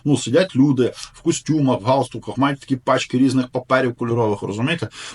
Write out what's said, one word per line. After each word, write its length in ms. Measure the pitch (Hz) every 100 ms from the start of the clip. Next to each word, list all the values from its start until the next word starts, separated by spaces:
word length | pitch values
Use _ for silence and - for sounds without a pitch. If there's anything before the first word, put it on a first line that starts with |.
| 143
ну, 120 | 131
сидять 380 | - 143 185 127
люди 360 | 147 123 117 -
в 260 | - -
костюмах, 600 | 170 165 - 156 135 110
в 40 | 101
галстуках, 520 | 135 127 113 - 104
мають 220 | 139 139
такі 160 | - 127
пачки 420 | - 131 - 127
різних 300 | 135 131 127
паперів 480 | 127 - 131 131 120
кольорових, 460 | 120 120 110 101
розумієте? 480 | 95 104 131 170 113 - -